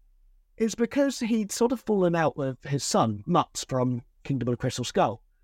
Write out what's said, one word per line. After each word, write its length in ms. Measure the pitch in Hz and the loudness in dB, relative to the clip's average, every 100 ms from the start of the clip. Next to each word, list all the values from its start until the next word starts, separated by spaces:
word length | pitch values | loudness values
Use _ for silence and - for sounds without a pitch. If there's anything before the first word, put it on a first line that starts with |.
| _ _ _ _ _ - | _ _ _ _ _ -4
it's 160 | 220 | -2
because 460 | - 233 277 277 - | 0 0 2 0 0
he'd 320 | 226 226 202 | 0 0 -2
sort 200 | - 240 | 0 0
of 80 | 262 | 0
fallen 340 | - 208 180 | 0 2 2
out 220 | 165 156 - | 2 0 0
with 260 | 135 127 | -6 -6
his 200 | 139 143 | -4 -4
son, 380 | - 208 120 104 | 0 2 2 0
Mutt, 400 | 127 170 - - - | 0 2 2 -4 -4
from 360 | 127 127 123 - _ | 0 0 -2 -8 _
Kingdom 240 | - 135 117 | -6 -2 -2
of 40 | |
the 20 | 120 | -2
Crystal 260 | 135 - | -2 -4
Skull. 380 | 123 - 147 101 _ _ | -2 2 0 0 _ _